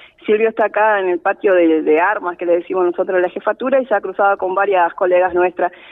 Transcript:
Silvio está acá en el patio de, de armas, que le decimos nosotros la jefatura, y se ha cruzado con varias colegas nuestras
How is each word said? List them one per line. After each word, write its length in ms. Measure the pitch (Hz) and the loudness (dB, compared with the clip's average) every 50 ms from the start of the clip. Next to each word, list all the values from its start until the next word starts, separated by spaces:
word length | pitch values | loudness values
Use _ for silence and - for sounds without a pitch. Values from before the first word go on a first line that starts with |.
| - - _ _ - | -20 -20 _ _ -4
Silvio 240 | - 214 214 226 220 | -2 0 0 0 0
está 160 | 226 233 220 | 0 0 -2
acá 340 | 208 202 208 214 220 214 202 | -2 0 0 2 2 2 0
en 100 | 190 180 | 0 -2
el 100 | 175 165 | -2 -2
patio 340 | - 196 196 - - 202 185 | -2 -4 -2 0 0 2 4
de, 300 | 180 170 165 160 156 151 | 4 4 4 2 2 2
de 160 | 147 151 156 | 2 2 2
armas, 380 | 175 196 214 214 190 180 175 - | 2 0 0 -2 -4 -8 -8 -6
que 80 | 180 | -2
le 80 | 175 175 175 | 0 0 0
decimos 280 | 170 - 185 185 180 | -2 -2 -2 -2 -2
nosotros 360 | 175 175 - 185 196 185 180 | -2 -2 -2 -4 -2 -2 -2
la 80 | 180 180 | -2 -2
jefatura, 500 | - 202 - 220 202 - 233 262 269 269 | -4 -6 -4 -4 -4 -4 -2 -2 0 0
y 40 | 254 | 0
se 80 | 240 214 | 0 -2
ha 80 | 202 | -2
cruzado 340 | 196 190 185 - 208 196 202 202 | -2 -4 -2 0 0 0 0 0
con 180 | 196 185 185 | -2 -4 -2
varias 380 | 196 196 202 196 180 175 170 - | -2 0 0 2 2 2 0 0
colegas 380 | - 196 180 180 180 180 180 175 | -2 -2 2 2 2 2 2 0
nuestras 380 | 180 175 180 170 - 180 180 - - - - | 0 0 -2 -2 -2 -4 -4 -6 -8 -20 -20